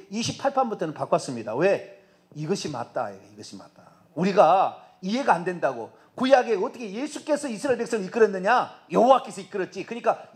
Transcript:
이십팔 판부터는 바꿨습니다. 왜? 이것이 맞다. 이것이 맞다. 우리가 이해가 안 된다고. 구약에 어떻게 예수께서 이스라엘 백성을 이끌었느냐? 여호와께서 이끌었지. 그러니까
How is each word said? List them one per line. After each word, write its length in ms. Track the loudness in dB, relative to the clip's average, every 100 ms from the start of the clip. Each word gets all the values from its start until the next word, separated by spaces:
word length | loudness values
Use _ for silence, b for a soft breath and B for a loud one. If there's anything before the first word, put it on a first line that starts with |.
| -10
이십팔 440 | -6 -6 -4 -2
판부터는 400 | 0 -2 -2 -6
바꿨습니다. 600 | -6 -2 -2 -2 -8 -6
왜? 480 | 0 2 2 -4 -20 b b b
이것이 360 | -10 -6 -4 -6
맞다. 400 | -8 -8 -6 -8 -10 -18
이것이 240 | -20 -18 -18
맞다. 280 | -20 _ -20 _ _
우리가 680 | -4 2 6 6 6 2 -2 -18 _
이해가 340 | -4 -2 2
안 100 | 0
된다고. 460 | 0 -4 -4 -4 -10 -16 b
구약에 400 | -4 4 4 4 0
어떻게 360 | -2 -6 -10
예수께서 560 | -8 -8 -8 -2 -2 -2
이스라엘 300 | -4 -2 -2
백성을 260 | -2 -4 -2
이끌었느냐? 800 | 2 2 2 2 2 0 -8 -2
여호와께서 500 | 4 6 6 2 -12
이끌었지. 420 | -8 -6 -6 -8
그러니까 440 | -10 -4 0 0 -2